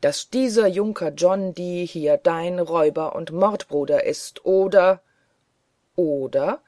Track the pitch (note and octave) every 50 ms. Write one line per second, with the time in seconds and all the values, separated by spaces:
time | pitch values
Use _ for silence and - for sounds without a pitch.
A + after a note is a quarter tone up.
0 | - C#3+ D3 - - _ - A#3+ C4 B3+ A3 G#3+ A3+ G3+ F#3 F3+ G#3 G#3+ G#3+ -
1 | F3+ D#3+ D3 D3 E3+ F3+ F#3+ G3 G3 F#3+ F3 - F3+ F3+ F3+ F3 F3 E3+ - E3+
2 | D#3 D3 D3 D3 _ F3+ E3 E3 E3 F3 F3+ F3+ F3 E3 E3 E3+ D#3+ D3+ D3+ D#3+
3 | D#3+ D#3 - - E3+ D#3+ D#3+ E3 F#3 G3+ G#3 G3 - _ - D3 C#3+ C#3 D3 -
4 | - - D3+ - - - - - _ - F#3+ F#3+ F#3+ F#3+ F3+ G3 F3+ F#3 F#3+ F#3
5 | _ _ _ _ _ _ _ _ _ _ _ _ _ _ _ _ _ _ _ -
6 | F3+ D#3+ D3 C#3+ C3+ B2+ A2 C3+ C#3 G3 A3+ D#4 _